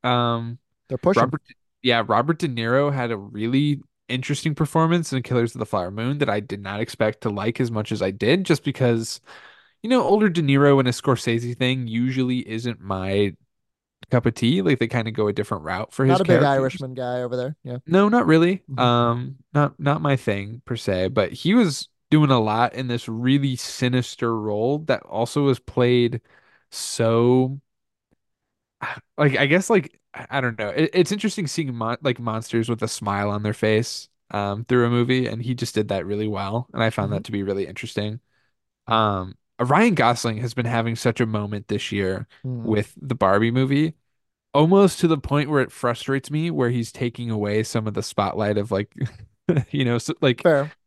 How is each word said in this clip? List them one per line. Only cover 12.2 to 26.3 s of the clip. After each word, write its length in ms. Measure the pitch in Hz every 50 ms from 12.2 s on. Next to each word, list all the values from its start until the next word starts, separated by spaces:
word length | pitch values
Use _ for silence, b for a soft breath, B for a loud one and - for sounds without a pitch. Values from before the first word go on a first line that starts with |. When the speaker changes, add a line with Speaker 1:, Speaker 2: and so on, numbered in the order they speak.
| 131 123 127 127 - -
Speaker 1:
isn't 320 | 110 113 113 123 117 -
my 540 | 90 98 98 95 92 95 98 101 104 101 82 _ _ _ _ _ _ _ _ _ _ _ _ _ - _
cup 160 | - 123 -
of 80 | 120 117
tea. 280 | - - 117 143 185 190
Like, 160 | 175 147 120
they 80 | 120 113
kinda 220 | - 123 113 110 110
go 160 | 110 107 104
a 40 | 101
different 300 | 101 104 - - 92 76
route 280 | 78 92 92 110 - -
for 120 | - 143
his 140 | 131 139 185
Speaker 2:
Not 0 |
a 40 | 190
big 180 | 170 175 - -
Speaker 1:
characters. 0 |
Speaker 2:
Irishman 520 | 143 139 135 135 131 - 190 139 127 131
guy 280 | 123 127 120 123 123 123
over 140 | 123 120
there. 200 | 127 127 131 151 _ _
Yeah. 140 | 127 123 123 -
Speaker 1:
No, 220 | - 165 190 202 208
not 180 | 214 247 226
really. 360 | 165 156 160 165 175 190 185 _ -
Speaker 2:
Mm-hmm. 100 | 135 123
Speaker 1:
Um, 560 | 123 123 120 120 120 120 117 120 123 135 139 - _ _ -
not, 260 | 147 147 - - _
not 220 | 147 139 143 156
my 160 | 156 147 139
thing 460 | 123 - - 101 101 98 104 113 123 _
per 120 | - 123
se, 320 | 113 - - 98 92 92 95
but 240 | 127 123 101 87 -
he 220 | - - 160 202
was 340 | 247 233 175 139 - - - _ _ _ _
doing 200 | - 156 151 143
a 100 | 135 123
lot 340 | 110 107 107 113 120 120 -
in 140 | 120 131 127
this 200 | 120 120 - -
really 480 | 113 113 120 127 135 143 139 139 127
sinister 840 | 123 - - - - 131 123 123 127 120 - - - - 117 113 110
role 400 | 107 107 104 104 110 123 143 151
that 220 | 160 156 131 - -
also 400 | - - 104 117 120 - 147 143
was 140 | 139 131 -
played 640 | _ - - - 123 123 123 123 120 117 120 120 b b